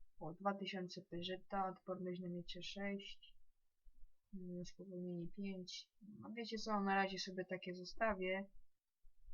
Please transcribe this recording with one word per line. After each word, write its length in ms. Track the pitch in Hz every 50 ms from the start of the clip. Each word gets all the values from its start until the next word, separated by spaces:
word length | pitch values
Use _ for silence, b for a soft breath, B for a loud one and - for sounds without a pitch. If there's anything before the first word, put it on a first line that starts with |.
| - - - -
O, 140 | 165 156 175
dwa 200 | 185 196 196 196
tysiące 480 | 196 196 180 202 185 180 180 - 180
peżeta, 680 | - - 175 170 175 185 185 196 - - 202 196 190 190
odporność 500 | 185 - - 190 185 - 180 180 180 180
na 80 | 180
miecze 360 | 175 175 175 175 - - 175 175
sześć. 720 | - - 196 202 202 202 196 196 - - - - - - - - - - _ _ _ _ _ _ - - - - - - - _ _ 208
Mm, 320 | 185 180 180 180 180 175
spowolnienie 640 | - - - 180 196 185 180 180 180 175 175 170
pięć. 600 | 175 - 202 196 196 190 185 180 185 - - - - _ _ 208 202 208 -
No 100 | - 196
wiecie 260 | 220 233 233 214 226
co, 240 | 214 214 220 214 202
na 140 | 196 196 196
razie 240 | 196 196 190 190 185
sobie 260 | - 196 180 185 180
takie 300 | - 185 185 - 180 180
zostawię. 680 | 180 180 175 - - 220 - 202 185 185 185 190 196 202 - - - - - - _ _ _ _ _ - - - - - -